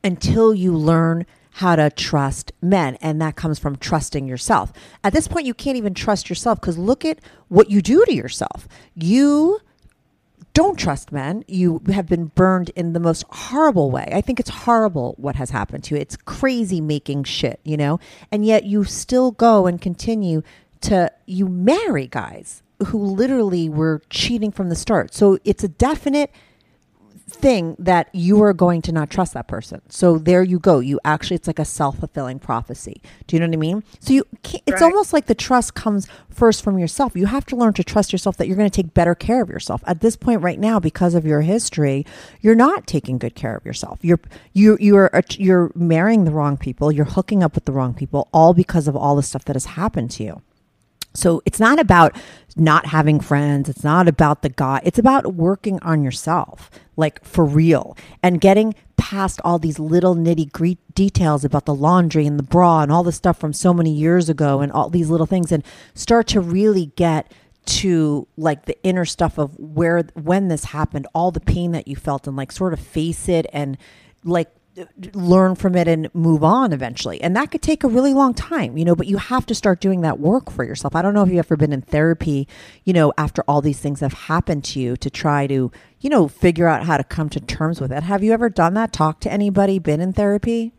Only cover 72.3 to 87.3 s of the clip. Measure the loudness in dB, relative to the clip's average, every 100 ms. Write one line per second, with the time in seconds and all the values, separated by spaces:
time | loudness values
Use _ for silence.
72.3 | -10 -10 -6 -4 -4 -8 -6 -4 -6 -2
73.3 | -2 -2 -6 -6 -8 _ _ _ _ -4
74.3 | -4 -4 _ _ -20 -20 _ -16 -6 2
75.3 | 4 4 0 0 2 2 0 -2 -2 2
76.3 | 4 4 2 2 -2 -6 -8 -10 -6 -4
77.3 | -2 -4 -6 -4 -2 2 2 2 2 2
78.3 | 0 -6 -4 -4 -2 2 2 2 -4 -2
79.3 | -6 -4 -2 0 0 0 0 -2 0 0
80.3 | 0 -2 -8 -8 -6 -6 -2 0 2 2
81.3 | 2 0 0 0 -2 -2 0 2 0 -2
82.3 | -4 -4 -10 -20 -10 0 2 2 2 -4
83.3 | -4 0 0 0 -4 -6 -4 -6 -6 -4
84.3 | -4 -2 -4 -6 -6 -4 -4 -6 -4 -2
85.3 | 0 0 0 -2 -6 _ _ 0 2 2
86.3 | 2 0 2 2 2 0 -2 -2 -6 -6